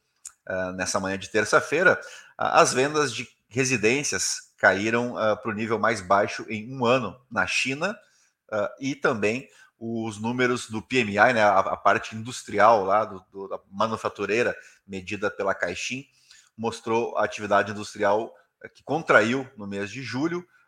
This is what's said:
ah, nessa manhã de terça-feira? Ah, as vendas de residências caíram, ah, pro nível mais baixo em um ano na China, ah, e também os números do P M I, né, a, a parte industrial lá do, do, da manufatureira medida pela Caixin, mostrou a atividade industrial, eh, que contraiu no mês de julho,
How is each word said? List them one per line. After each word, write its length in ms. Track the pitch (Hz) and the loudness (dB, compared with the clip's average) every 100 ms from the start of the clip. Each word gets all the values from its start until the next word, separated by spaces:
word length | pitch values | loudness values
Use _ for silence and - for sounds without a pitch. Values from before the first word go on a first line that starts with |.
| _ _ - _ | _ _ -20 _
ah, 280 | - 92 92 | -8 -6 -4
nessa 260 | 92 92 101 | -4 -4 -2
manhã 180 | 95 95 | -2 -4
de 140 | 95 | -2
terça-feira? 680 | 107 107 151 - 151 180 120 - - - - | -2 2 2 2 2 4 2 -2 -18 -16 -6
Ah, 240 | - - | 2 4
as 140 | 156 | 4
vendas 400 | 123 139 151 143 | 4 0 0 -2
de 140 | 113 123 _ _ | -4 -12 _ _
residências 1040 | 120 131 127 104 135 147 95 - - - _ | -2 0 2 2 2 0 -4 -4 -6 -12 _
caíram, 580 | 104 95 107 117 123 92 | 4 4 2 0 -2 -2
ah, 180 | 107 | 0
pro 200 | 104 117 | 0 -4
nível 240 | 104 110 110 | -6 -2 0
mais 220 | 104 110 | 0 0
baixo 440 | 90 98 107 - 117 | 2 2 2 -2 -8
em 240 | 110 110 | -8 -8
um 120 | 135 | -2
ano 340 | 117 131 107 85 _ | 2 2 0 -10 _
na 160 | 110 92 | -4 -2
China, 520 | - 127 139 180 220 _ _ _ _ - | -2 -4 -4 -6 -6 _ _ _ _ -8
ah, 180 | 107 101 - | -4 -4 -4
e 160 | 135 | -8
também 540 | 143 165 120 101 120 - - - _ | -2 -2 0 0 -2 -8 -20 -20 _
os 380 | 117 117 113 101 | -8 -6 -6 -6
números 480 | 110 123 127 123 - | -4 0 0 0 -4
do 140 | 110 | -10
P 160 | - 131 | -2 0
M 140 | 110 | 2
I, 180 | 101 113 | 4 4
né, 100 | 120 | 6
a, 160 | 104 95 | 4 4
a 180 | 95 90 | 2 0
parte 380 | 98 107 - | 2 2 0
industrial 720 | 110 113 123 - 101 107 113 | -12 -12 -12 -4 4 6 6
lá 180 | 95 101 | 4 2
do, 220 | 107 95 - | 0 -6 -18
do, 160 | 98 95 | -14 -10
da 100 | 92 _ | -12 _
manufatureira 840 | 98 113 110 107 - 98 110 110 - - _ - | -2 -2 0 -4 -4 -2 0 0 -2 -10 _ -12
medida 440 | 95 90 101 101 | -12 -8 -4 -4
pela 240 | - 98 | -2 -4
Caixin, 500 | 95 90 90 - 127 139 _ _ - _ | -2 -4 -4 -8 -10 -12 _ _ -20 _
mostrou 640 | - 110 110 - 113 117 - | -8 -6 -6 -2 0 0 -2
a 80 | |
atividade 460 | 107 - 104 101 104 | -2 -2 2 2 2
industrial, 600 | 104 104 104 104 104 117 - _ _ | -4 -10 -2 0 2 -2 -10 _ _
eh, 60 | - | -20
que 140 | _ | _
contraiu 640 | - 143 160 135 107 131 127 - | -6 -4 4 4 4 0 -6 -12
no 100 | 101 | -10
mês 240 | 101 101 | -8 -8
de 120 | 110 | -8
julho, 440 | 123 120 160 175 175 _ | -8 -4 -2 -4 -8 _